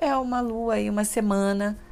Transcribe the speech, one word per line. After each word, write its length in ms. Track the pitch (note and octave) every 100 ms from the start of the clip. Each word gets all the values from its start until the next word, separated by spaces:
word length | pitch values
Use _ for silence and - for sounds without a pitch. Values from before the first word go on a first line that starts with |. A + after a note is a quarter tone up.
é 160 | D4+ C4+
uma 240 | B3+ B3
lua 320 | A#3+ A3+ A#3
aí, 160 | G#3+ G#3
uma 160 | G#3
semana, 760 | G#3 A#3 G#3 G3 G3 G3+ G#3 G#3+ -